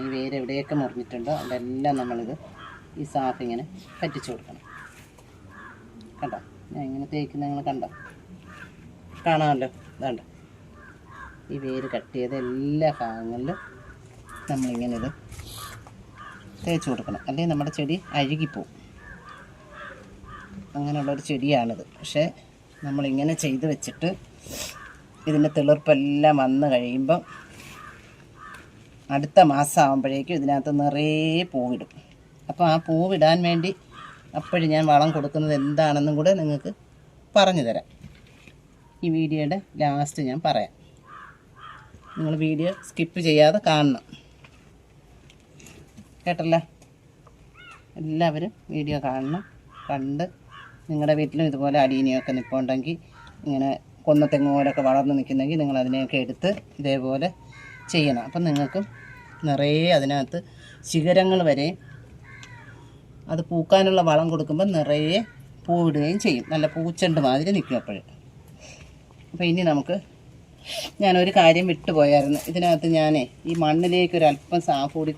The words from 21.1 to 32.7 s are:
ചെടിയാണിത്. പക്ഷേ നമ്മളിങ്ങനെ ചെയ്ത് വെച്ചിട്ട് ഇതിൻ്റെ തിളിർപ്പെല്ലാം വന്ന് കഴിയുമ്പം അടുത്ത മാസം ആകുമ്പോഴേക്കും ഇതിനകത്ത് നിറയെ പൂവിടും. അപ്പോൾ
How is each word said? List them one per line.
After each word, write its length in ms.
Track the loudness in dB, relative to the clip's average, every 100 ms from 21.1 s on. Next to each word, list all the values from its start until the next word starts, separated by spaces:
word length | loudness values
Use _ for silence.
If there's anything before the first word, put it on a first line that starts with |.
| -4 -4
ചെടിയാണിത്. 540 | -2 2 2 0 -4 -12 -16
പക്ഷേ 260 | -6 -2 -2 -4 -18 -20 -20 -12 -6
നമ്മളിങ്ങനെ 460 | -4 -2 0 0 -2
ചെയ്ത് 220 | -2 -2 -2
വെച്ചിട്ട് 380 | -4 -8 -6 -6 -6 -12 -20 -16 -12 -12 -14 -20 -20 -20 -10 -2
ഇതിൻ്റെ 200 | 2 2 2
തിളിർപ്പെല്ലാം 800 | 4 4 4 2 2 4 4 6
വന്ന് 240 | 4 2 2
കഴിയുമ്പം 480 | 2 0 -2 0 0 -2 -18 -20 -20 -20 -20 -20 -20 -20 -20 -20 -20 -20 -20 -20 -20 -20 -18 -6 -4
അടുത്ത 240 | 2 6 6
മാസം 300 | 6 0 2 2
ആകുമ്പോഴേക്കും 500 | 2 -2 -4 -4 -4
ഇതിനകത്ത് 340 | 0 -2 0 0
നിറയെ 640 | 0 0 0 0 0 0 -2
പൂവിടും. 360 | -4 -4 -6 -10 -20 -20 -20 -20 -18 -10
അപ്പോൾ 160 | 0 2